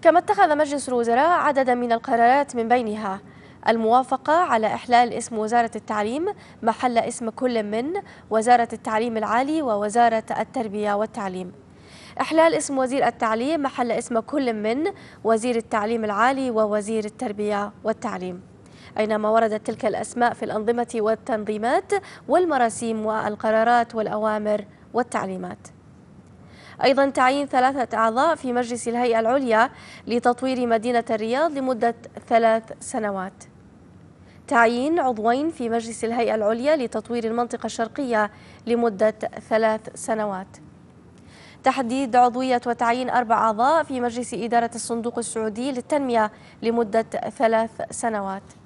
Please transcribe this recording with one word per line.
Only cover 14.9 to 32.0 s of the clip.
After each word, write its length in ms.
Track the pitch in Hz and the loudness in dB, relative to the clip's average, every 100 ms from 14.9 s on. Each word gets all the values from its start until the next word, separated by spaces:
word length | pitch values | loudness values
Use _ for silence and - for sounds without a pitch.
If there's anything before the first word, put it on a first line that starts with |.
| 392 - - | -6 -18 -6
وزير 320 | 208 226 240 233 | 0 2 2 -2
التعليم 480 | 220 226 214 233 | -2 -2 0 -2
العالي 460 | 214 202 240 269 262 | -2 2 2 2 -2
ووزير 540 | 220 220 214 202 220 | 0 0 0 -2 -4
التربية 680 | 208 - 247 202 208 208 208 - | -4 -6 -8 -4 -2 -2 -4 -6
والتعليم، 580 | 208 220 226 190 185 180 - - - - - - | -4 -4 -6 -6 -8 -10 -16 -20 -20 -20 -14 -4
أينما 300 | 214 214 214 | -2 0 2
وردت 380 | 220 226 214 - | 4 2 0 -6
تلك 200 | 220 226 | -4 -2
الأسماء 480 | - - - 240 | -2 -6 0 0
في 100 | - | 0
الأنظمة 480 | 220 214 214 240 233 | -6 -4 -2 -2 -2
والتنظيمات 960 | 233 214 220 - 220 208 214 226 330 381 392 - - - | -2 0 -2 -2 -4 -4 -4 0 0 0 -4 -4 -18 0
والمراسيم 760 | 302 370 277 233 - 233 220 214 | 2 2 2 2 0 -4 -4 -2
والقرارات 880 | 220 214 208 220 220 226 240 233 | -2 -4 -2 0 2 4 4 2
والأوامر 680 | 226 214 214 214 214 208 208 202 - - | -2 -4 -2 -2 -2 -2 -4 -4 -20 -6
والتعليمات. 640 | 226 240 220 196 185 180 208 - - - - - - - - - - - - | -4 -2 -4 -6 -8 -10 -12 -18 -20 -20 -20 -20 -20 -20 -20 -20 -20 -20 -2
أيضًا 260 | 247 269 277 | 2 4 2
تعيين 360 | 269 254 277 285 | 2 2 2 0
ثلاثة 520 | 262 254 277 233 220 | 2 2 0 -4 0
أعضاء 360 | 226 226 311 | 0 2 0
في 180 | 311 262 | 0 -2
مجلس 360 | 240 240 240 233 | -4 -4 -6 -4
الهيئة 320 | 233 247 226 | -2 0 2
العليا 500 | 226 269 262 214 240 - - - - | 2 0 2 2 2 0 -20 -16 -4
لتطوير 600 | 233 240 247 262 254 240 | 0 2 0 -2 -2 0
مدينة 380 | 226 226 240 226 | 0 2 -2 0
الرياض 420 | 220 220 254 330 | -4 -2 0 0
لمدة 420 | 277 262 247 233 233 | -2 -4 0 -2 -2